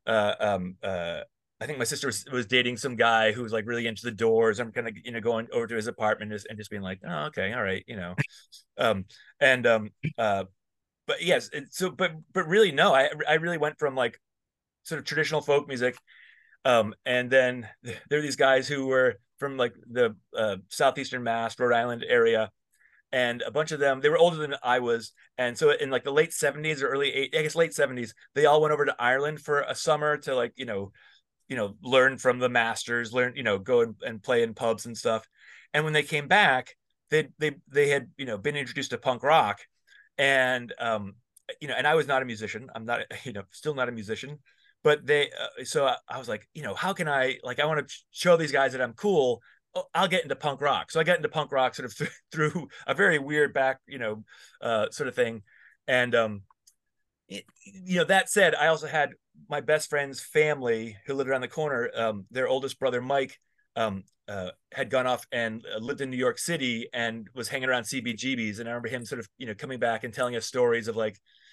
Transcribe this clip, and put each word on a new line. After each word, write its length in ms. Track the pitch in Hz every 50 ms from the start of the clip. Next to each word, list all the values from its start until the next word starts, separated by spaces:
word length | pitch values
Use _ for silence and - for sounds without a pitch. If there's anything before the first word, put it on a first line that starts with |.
| -
uh, 300 | - 110 110 104 104 - -
um, 360 | 110 104 101 92 90 90 92 - -
uh, 380 | 98 95 87 85 85 85 76 - _ _ _ _ _ _ -
I 60 | 110
think 120 | 123 151 131
my 80 | 120
sister 220 | 113 151 135 - 135
was, 160 | 107 - - -
was 140 | 135 127 117
dating 320 | 98 127 127 123 123 123 110
some 180 | - 139 123
guy 380 | 110 117 117 113 113 110 110 107
who 80 | 123 123
was, 80 | 110
like, 140 | 107 110 104
really 220 | 113 120 117 117 117
into 160 | 110 98 -
the 80 | 120
Doors. 480 | 110 95 113 113 113 113 113 113 107 101
I'm 120 | 120 113
kinda, 200 | 98 123 117 117 107 113 -
you 80 | 123
know, 80 | 117 117
going 280 | 104 117 117 113 113 117
over 160 | - 120 117 107
to 80 | 117
his 120 | 113 107 120
apartment 440 | - - 110 107 107 - 107 107
and 80 | 107 104
just, 80 | - -
and 100 | 110 104
just 120 | 107 -
being 140 | 107 101 98
like, 180 | 92 95 98 -
"Oh, 200 | - 175 151 147
okay, 260 | 151 - - 95 95
all 100 | 113 127
right," 220 | 107 98 95 98 -
you 120 | - 123 101
know. 180 | 87 87 92 - - - - - - _ - - _ _ - -
Um, 280 | 131 113 104 95 95 - - - - _ _ -
and, 260 | 143 135 131 127 117 120
um, 220 | 113 110 107 107 _ _ - 156 - -
uh, 280 | 117 107 98 95 95 92 _ _ _ _ _ _ _ _ _ _ _
but 160 | - 147 -
yes, 280 | 175 170 170 127 - -
it, 220 | - 143 143 - -
so, 160 | - 180 180
but, 240 | 139 - 185 175 160 160 - _ -
but 140 | 185 175 156
really, 240 | 175 214 226 185
no, 220 | 143 143 170 202 147
I, 160 | 135 135 147 143 151 151 143
I 60 | 156
really 220 | 165 160 175 175 156
went 200 | 147 151 151 -
from, 180 | 151 143 131
like, 260 | 135 123 120 - - _ _ _ _ _ _ _ _ _ _ _ _ -
sort 160 | - 165 147
of 60 | 139
traditional 360 | - 147 151 156 147 156 151
folk 260 | 139 - 143 143 143 147
music, 300 | 135 120 123 127 120 - _ _ _ - - - _ _ _ _ _ _ -
um, 300 | 135 123 117 107 107 - _ -
and 240 | 131 123 123 123 123
then 380 | 131 131 127 123 123 127 113 104 - _ -
th-, 160 | 123 110 - - -
there 100 | 143 151
are 20 |
these 160 | 151 143 131 -
guys 300 | 143 135 135 131 131 143
who 200 | 147 139 135 131
were 320 | 131 131 131 123 110 - _ _ _ -
from, 200 | 135 139 135 131
like, 160 | 123 123 120 - - -
the, 240 | 117 123 123 113 107 - _ _ - -
uh, 200 | 110 107 98 95 101 -
southeastern 540 | - - 151 135 123 147 135 - 131 127 120
Mass, 360 | 120 113 113 113 113 - -
Rhode 140 | 123 120 120
Island 300 | 117 117 120 120 117 117 -
area, 440 | 123 120 117 117 113 110 110 101 _ _ _ _ _ _ _ _ _ _ _ -
and 300 | - 131 123 120 120 120
a 100 | 123 -
bunch 220 | 107 143 156 156 160
of 80 | 143
them, 180 | 139 139 135 131
they 100 | 135 147
were 80 | 156 165
older 200 | 165 175 165 156
than 180 | 151 143 139 - -
I 160 | 120 123 127
was, 320 | 120 120 117 117 110 - _ _ _ _ _ -
and 200 | 127 120 120 -
so 140 | 160 147
in, 180 | 147 - 147 135
like, 160 | 135 123 -
the 80 | 143 139
late 180 | 151 160 165
seventies 500 | - - - 143 135 147 151 156 156 135
or 60 | 139 127
early 260 | 135 139 139 139 120
eight-, 220 | 135 135 127 -
I 60 | 156
guess 140 | 156 151 147
late 180 | 165 165 160 160
seventies, 420 | - 143 131 127 123 120 110 - _ - _ -
they 120 | - 151
all 160 | 147 147 156
went 100 | 156 151
over 140 | 151 147 147
to 100 | 139 - -
Ireland 440 | 120 120 127 135 143 151 156 143
for 180 | 127 - 147 143
a 160 | 135 - -
summer 400 | - - 160 156 151 151 151 147 147
to, 160 | - 147 135
like, 180 | 127 120 117 -
you 100 | - 131
know, 280 | 120 107 98 98 98 - _ _ - _ _ _ _ _ _ _ -
you 80 | 131
know, 180 | 123 107 101 101 107
learn 380 | - 127 127 135 127 135 131 117
from 180 | - 127 120 123
the 100 | 123 123
masters, 640 | 123 120 113 113 113 - - 117 120 120 117 110
learn, 240 | 113 127 123 127 120
you 60 | 143
know, 160 | 127 113 101 95
go 240 | 95 110 127 120
and, 140 | 117 117 104 - -
and 160 | 117 113 107
play 220 | - - 127 117 117
in 100 | 113 107
pubs 320 | - - 113 110 104 -
and 100 | 120 117
stuff. 320 | - - 117 113 110 - _ _ _ _ - - - - _ -
And 100 | 147 156
when 100 | 156 151
they 100 | 151 147
came 240 | 147 160 147 143 143
back, 480 | 180 208 208 160 131 127 123 - - _ _ _ _ _ _ -
they, 200 | 151 156 151 - - -
they, 160 | 151 156 143 - _ _
they 220 | 135 143 143 143
had, 220 | 143 139 120 - - -
you 100 | 139 127
know, 100 | 110 98
been 180 | 98 147 147
introduced 360 | 147 139 120 - 139 131 -
to 80 | 123 113
punk 240 | - 139 127 113 117
rock, 360 | 139 156 160 123 104 101 - - _ _ _ _ _ - - - _ _ -
and, 520 | 143 139 139 131 127 127 127 123 120 113 - -
um, 380 | 120 117 113 107 101 98 101 _ _ _ _ _ _ - - -
you 80 | 151 143
know, 60 | 120
and 120 | 113 131 147
I 80 | 160
was 100 | 160 143
not 160 | 131 139 131
a 40 | 131
musician. 440 | 127 113 104 110 98 - 107 101 - -
I'm 100 | 113 110
not, 160 | 113 120 123 110 - -
<laughs> 100 | 104 -
you 100 | 135 107
know, 80 | 101 95 _
still 240 | - - - 151 147
not 160 | 135 127 120
a 20 |
musician, 460 | 120 113 104 98 110 - - 131 147 147 _ _ _ _ _ _ _ _ -
but 240 | 151 147 147 - 123
they, 240 | 147 147 143 -
uh, 320 | - - 120 117 - - 127
so 240 | 123 - 151 139 131
I, 80 | 123 - _ -
I 120 | - 120
was 100 | 120 117
like, 180 | 110 104 - _ -
you 80 | 160
know, 140 | 147 107 98
"How 180 | - - 180 196
can 140 | - 175 151
I, 320 | 143 135 131 131 127 -
like, 180 | - 123 123 127
I 60 | 147
wanna 220 | 151 160 147 139 -
sh-, 160 | - - _ _
show 260 | - - - 175 175 165
these 140 | 165 143
guys 220 | 135 139 135 131 127
that 80 | 131
I'm 120 | 127 117 113
cool. 480 | - - 208 190 160 131 123 - - _ _ _ _ _ _ -
Oh, 120 | 185 180 - -
I'll 120 | 160 190 185
get 140 | 175 185
into 140 | 151 143 139
punk 260 | - - 151 139 -
rock." 300 | 147 143 127 95 78 -
So 80 | - 160
I 40 | 160
got 140 | 156 180 165
into 120 | 151 143
punk 220 | - 156 147 -
rock 220 | 139 135 131 123 -
sort 140 | - 131 120
of 100 | - -
<laughs> 0 |
th-, 140 | 151 - - - _ _
through 360 | - 156 151 151 - 180 139 - - - -
a 80 | - 135
very 240 | - 202 196 165 147
weird 380 | 135 143 151 151 147 143 143
back, 240 | 143 135 131 131 - _ -
you 100 | - 131
know, 260 | 120 107 107 107 110 _ - - - - _ -
uh, 300 | - 120 117 110 107 -
sort 180 | - - 143 127
of 60 | -
thing. 260 | - 123 117 113 110 - _ _ _ _ - _ _ _ -
And, 260 | 131 127 123 123 117
um, 300 | 117 113 110 104 101 98 _ _ _ _ _ _ _ _ _ _ _ _ _ _ _ _ -
it, 180 | 190 202 - _ _ _ -
you 340 | 202 202 190 185 185 185 175
know, 80 | 165
that 240 | 160 190 190 180 -
said, 240 | - 208 190 165 151
I 140 | - 147 160
also 200 | 160 151 156 147
had 260 | 143 156 143 135 - _ _ _ _ - - -
my 140 | 147 147
best 280 | 123 113 151 156 - -
friend's 300 | - 147 143 139 135 -
family 800 | - - - 156 156 151 147 139 131 120 117 113 110 113 107 101 -
who 80 | - 139
lived 160 | 135 139 127
around 120 | 135 131
the 60 | 127 120
corner. 420 | - - 156 151 135 120 120 117 -
Um, 300 | 117 113 110 107 101 92 -
their 160 | - 127 131 120
oldest 320 | 131 135 135 131 - -
brother, 220 | 131 131 123 123
Mike, 380 | 123 127 139 139 135 131 - _ _ _ _ _ _ _ -
um, 280 | - 113 110 98 95 95 _ _ _ _ -
uh, 220 | 104 98 92 90 - _ _ _ -
had 160 | 139 135 110
gone 180 | 113 131 127 127
off 180 | 123 117 - -
and, 320 | - 120 117 113 110 113 - - -
uh, 60 | 110
lived 220 | 110 123 143 -
in 80 | 139 131
New 80 | 127 127
York 220 | 127 123 117 -
City 500 | - - 170 156 135 123 117 113 117 -
and 380 | - 123 117 117 113 113 110 - -
was 140 | 131 117 -
hanging 220 | - 135 131 127
around 160 | 127 123 113
C 160 | - - 135
B 120 | 113 120 113
G 220 | 104 117 131 135
B's. 240 | 120 113 107 104 107
And 80 | 117 117
I 40 |
remember 180 | 120 120 117 113
him 160 | 120 123 117
sort 140 | - 143 123
of, 100 | 110 - _ -
you 80 | 131
know, 100 | 113 104
coming 240 | 98 - 139 131 120
back 240 | 120 117 113 110 120
and 100 | 123 107
telling 220 | - 127 123 123
us 100 | 117 113
stories 420 | - - 127 123 120 117 117 107 113
of, 80 | 110
like, 240 | 113 110 107 104 _ _ _ _ _ _ _